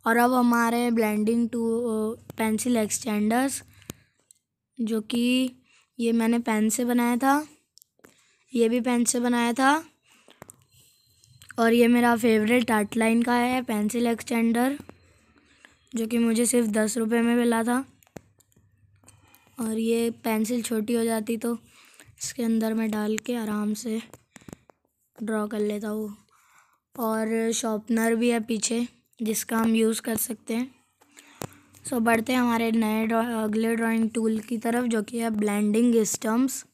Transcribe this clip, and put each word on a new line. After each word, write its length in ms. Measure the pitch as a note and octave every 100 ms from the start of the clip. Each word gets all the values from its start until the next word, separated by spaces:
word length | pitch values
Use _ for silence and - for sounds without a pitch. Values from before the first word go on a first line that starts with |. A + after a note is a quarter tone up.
| -
और 100 | A#3
अब 160 | A#3+
हमारे 580 | B3+ A#3+ A#3 A#3 A#3 A#3+
ब्लेंडिंग 580 | A3+ G#3+ G#3+ G#3+ A#3 A#3
टू-, 640 | A#3 A#3 A3+ A#3+ A3 A3 A#3 - -
पेंसिल 400 | A3 A3 B3 A#3+
एक्सटेंडर्स, 840 | G#3+ - - G#3 G#3 A#3 C4 - - - - - _ _ _ _ _ _ _ -
जो 200 | A3 A3
कि 500 | G#3+ A#3+ A#3+ B3+ B3+ - _ _ _ -
ये 120 | A#3
मैंने 280 | A#3 A3+ A#3
पेन 300 | A#3 A3 G#3+
से 160 | G#3+ A#3+
बनाया 320 | B3 A#3+ A#3+
था, 300 | C4+ C#4+ D4+ _ _ _ _ _ - _ _ _ _ A#3
ये 140 | A3+
भी 120 | B3
पेन 240 | A#3+ A#3+ A#3+
से 140 | B3
बनाया 340 | A#3+ A#3+ A#3+
था, 320 | A3+ C4+ D4+ D#4+ _ _ _ _ - - - _ _ _ _ _ _ _ _ - -
और 140 | A3+
ये 140 | A#3+ A#3
मेरा 280 | A#3+ A#3+ A#3
फेवरेट 560 | A#3 A3 G#3+ B3 A#3+
आर्टलाइन 520 | G#3+ G3+ A3+ A3 A#3
का 100 | A#3
है 280 | A#3+ A#3+ B3+
पेंसिल 460 | B3 G#3+ G#3 A#3 A#3
एक्सटेंडर, 720 | A3+ - A#3 A#3 A#3 B3+ C#4+ - _ _ _ _ _ _ _ - _ _ A#3
जो 120 | A3+
कि 100 | A#3
मुझे 280 | A#3 A3+ A#3+
सिर्फ 220 | B3 A3+
दस 300 | G#3+ G#3+ A#3
रुपये 240 | A3 A#3
में 140 | A#3 A#3+
मिला 280 | A#3+ A3+
था। 220 | A3+ B3 C4+ _ _ - _ _ _ _ _ _ _ _ _ _ _ _ _ -
और 180 | A3 A3
ये 340 | A3+ A#3 A#3
पेंसिल 520 | A#3 A#3 A3 A3 B3
छोटी 300 | A3 A3 G#3+
हो 100 | A#3
जाती, 340 | A3+ A3+ G#3+ A#3
तो 220 | A#3 A#3 _ - - _ - -
इसके 220 | - -
अंदर 300 | A#3 A3+ A3
मैं 180 | A3 A3
डाल 260 | G#3+ G#3+ G#3+
के 180 | - A#3+
आराम 380 | G#3+ G#3+ G#3
से 280 | G#3+ A#3+ A3 - - _ - - - _ - _ _ _ -
ड्रॉ 240 | G#3+ A3 G#3
कर 120 | G#3+
लेता 280 | G#3 G#3 G#3+
हूँ। 300 | G#3+ G#3+ G#3 _ _ _ _ _ _ _ -
और 520 | A3+ A3 A3 A3+ A3+
शार्पनर 640 | A3+ A3+ G#3+ G#3+ A3+ A3+ A3+
भी 140 | A#3+
है 100 | A#3
पीछे, 480 | A3 A3+ - A3+ A#3+ _ _ _
जिसका 360 | A3 G#3 - A3+
हम 180 | A3+ A3+
यूज़ 260 | A3 A3
कर 140 | - A3
सकते 400 | - G#3+ - A3+
हैं। 200 | C4 _ _ _ _ - - - - - _ - -
So, 60 |
बढ़ते 400 | B3 A3+ A3+ A3+
हैं 60 | B3+
हमारे 320 | A#3+ A3+ A#3
नए 360 | A3+ G#3+ G#3+ A3
ड्रॉ-, 360 | A3+ A#3+ A3+
अगले 320 | G#3+ G#3+ A3+ A3+
ड्राइंग 340 | A3+ A3+ A3+
टूल 300 | A3+ A3 A3
की 180 | - A3+
तरफ, 280 | A3+ A#3+ B3
जो 180 | A3+
कि 160 | G#3+ A#3
है 100 | A3+
ब्लेंडिंग 680 | G#3+ G#3 G3+ G#3 G#3+ B3 A3+
स्टम्प्स। 720 | G#3+ - A3+ A3+ C4 - -